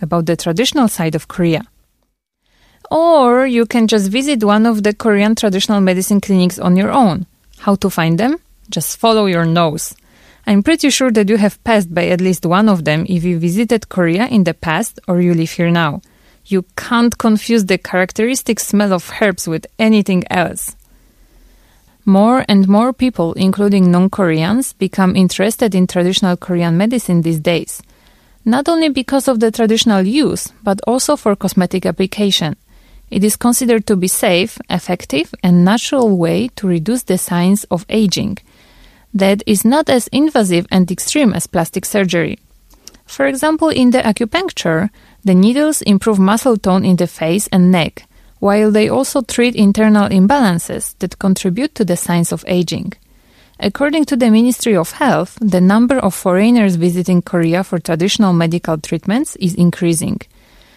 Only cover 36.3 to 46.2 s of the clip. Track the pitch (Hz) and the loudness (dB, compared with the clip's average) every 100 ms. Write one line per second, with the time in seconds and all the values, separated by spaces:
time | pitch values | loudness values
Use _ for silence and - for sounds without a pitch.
36.3 | 175 247 - 196 170 156 247 - 185 - | 0 -4 -4 -2 -2 -2 -4 -2 -4 -2
37.3 | 175 175 202 - 175 - 220 208 160 - | 0 2 0 -2 -8 -4 0 0 0 -6
38.3 | 196 _ _ _ _ - _ _ 208 196 | -8 _ _ _ _ -20 _ _ -2 0
39.3 | 202 - 202 220 285 320 254 - 247 311 | 0 0 0 2 0 2 0 0 -2 0
40.3 | 285 196 175 196 185 180 180 - 302 262 | 0 0 0 0 0 0 -2 -4 0 0
41.3 | 170 - 185 165 - - 208 190 175 160 | 0 -4 -4 -4 -6 -4 -2 -2 -2 -4
42.3 | - _ _ _ _ - _ _ - 277 | -8 _ _ _ _ -20 _ _ -4 -4
43.3 | 269 302 320 320 277 247 247 - 202 233 | 0 -2 0 0 2 2 2 0 -2 -2
44.3 | 339 370 - 175 160 208 - _ _ 196 | -4 -4 -6 -2 -2 -2 -8 _ _ 2
45.3 | 185 202 254 302 302 - 196 - 208 | 4 4 2 0 -2 0 0 2 2